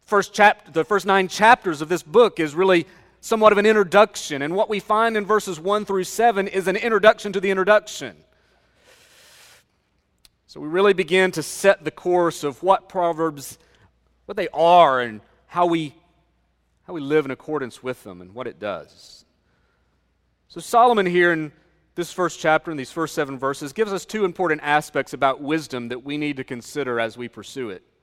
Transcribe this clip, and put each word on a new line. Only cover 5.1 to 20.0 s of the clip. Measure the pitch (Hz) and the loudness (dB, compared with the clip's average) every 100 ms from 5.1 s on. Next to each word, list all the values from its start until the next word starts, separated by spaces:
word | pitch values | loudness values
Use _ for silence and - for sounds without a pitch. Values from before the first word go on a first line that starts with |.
| 220 | 0
in | |
verses | 190 214 196 160 | 0 -2 -2 -8
one | 175 208 | -4 -4
through | 202 196 | -2 -4
seven | 180 - 233 196 196 | -4 0 2 2 -4
is | 190 180 | -4 -2
an | |
introduction | 190 226 214 214 220 208 | -2 -2 4 6 4 -2
to | 196 | -4
the | 190 | -2
introduction. | 190 185 208 208 - 123 78 _ _ _ _ _ _ _ _ _ _ _ - - _ _ _ _ _ _ _ _ _ _ | -2 2 2 2 -14 -14 -14 _ _ _ _ _ _ _ _ _ _ _ -20 -20 _ _ _ _ _ _ _ _ _ _
So | 147 | -16
we | 147 | -4
really | 170 202 | 2 2
begin | 185 165 185 185 | 2 0 2 2
to | 160 | -2
set | 147 - 196 196 | -8 0 2 2
the | 156 | -2
course | - 180 180 170 - | -8 -2 2 0 -2
of | 147 135 | -8 -4
what | 180 - _ | 0 0 _
Proverbs, | 190 170 160 160 143 135 - _ _ _ _ _ _ | -4 -2 -2 -6 -6 -18 -20 _ _ _ _ _ _
what | - 202 | -12 -8
they | 175 | -6
are, | 139 170 175 160 131 | 0 6 8 8 4
and | 120 107 _ _ _ | -2 -8 _ _ _
how | 175 175 | -2 0
we, | 170 151 _ _ _ _ _ _ _ _ _ | 0 -4 _ _ _ _ _ _ _ _ _
how | - | -14
we | 175 | -12
live | 139 156 | 0 0
in | 135 | 0
accordance | 127 - 156 127 - | -10 -8 -8 -8 -10
with | 127 127 | -10 -10
them | 107 90 | -12 -20
and | 90 | -18
what | 107 123 | -14 -14
it | 82 | -10
does. | 104 87 71 _ - - _ _ _ _ _ _ _ _ | -8 -8 -12 _ -20 -20 _ _ _ _ _ _ _ _